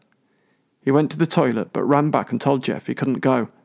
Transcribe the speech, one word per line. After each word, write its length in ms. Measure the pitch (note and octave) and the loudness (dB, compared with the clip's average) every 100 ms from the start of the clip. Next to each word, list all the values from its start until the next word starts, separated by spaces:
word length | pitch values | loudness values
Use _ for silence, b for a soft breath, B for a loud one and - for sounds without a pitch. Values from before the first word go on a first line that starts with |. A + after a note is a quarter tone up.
| _ _ _ _ _ _ _ _ | _ _ _ _ _ _ _ _
He 100 | - | 0
went 200 | C#3 D3+ | 2 2
to 60 | D3+ | 0
the 80 | D#3+ | 0
toilet, 460 | - C3+ A2+ - | 2 2 0 -4
but 120 | - | -2
ran 280 | G2+ C#3+ D3+ | 2 2 2
back 200 | C#3 G#2 | 0 -2
and 100 | A#2 | -2
told 220 | - C#3 | 0 0
Jeff 240 | B2+ F2+ - | -2 -6 -6
he 80 | B2 | -4
couldn't 260 | C#3 A#2 | -4 -2
go, 280 | C3 C3 G#2+ _ | 0 0 -2 _